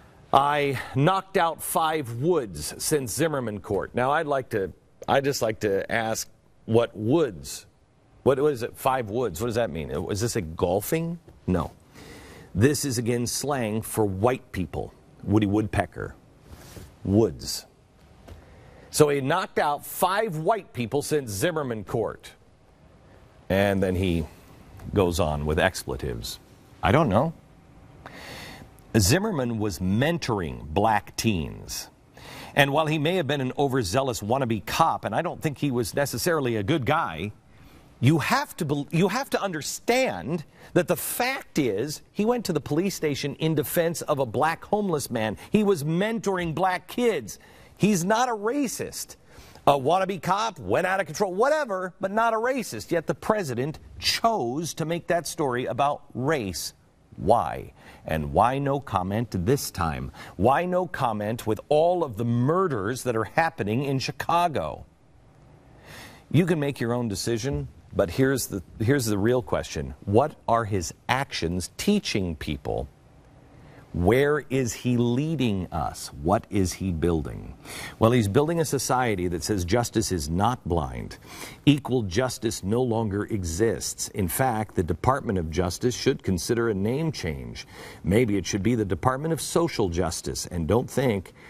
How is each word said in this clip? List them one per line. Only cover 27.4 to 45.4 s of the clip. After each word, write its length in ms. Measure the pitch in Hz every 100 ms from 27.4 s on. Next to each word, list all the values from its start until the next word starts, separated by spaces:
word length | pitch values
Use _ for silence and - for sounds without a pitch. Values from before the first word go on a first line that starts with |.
| - - - - - - - - - - - - - - - -
Zimmerman 600 | 92 170 220 160 123 113
was 200 | 104 -
mentoring 840 | 92 104 143 170 - 107 80 62
black 500 | 65 78 110 104 - -
teens. 760 | 117 92 67 52 50 - - - _ - - - -
And 180 | - 143
while 140 | 139 156
he 100 | 160
may 180 | 147 185
have 100 | 135
been 160 | 147
an 100 | 127 123
overzealous 640 | 143 131 98 120 135 110
wannabe 420 | 104 131 123 110
cop, 400 | - - 165 104
and 100 | 110
I 60 | 117
don't 220 | 170 135
think 160 | 160 131
he 120 | 147
was 240 | 120 117
necessarily 600 | - 139 120 - 160 127 110
a 60 |
good 240 | 101 165 117
guy, 460 | 156 131 80 101 - _ - - - - -
you 200 | 123 160
have 360 | - 254 294 -
to 80 |
bel-, 240 | 151 147 139
you 180 | 165 190
have 200 | 226 277
to 120 | 254
understand 1040 | 196 156 - - - 247 254 95 90 175 - - -
that 160 | 180 175
the 80 | 170
fact 640 | - - 247 269 - -
is 420 | 127 98 143 151 -
he 120 | -
went 220 | 208 247 196
to 80 |
the 60 | 151
police 340 | - 147 190
station 400 | - 156 139 143
in 200 | - 160
defense 460 | 156 139 - 170 165
of 180 | - 143
a 60 |
black 400 | 131 113 151 165
homeless 460 | - 208 202 151 -
man. 260 | 117 110 95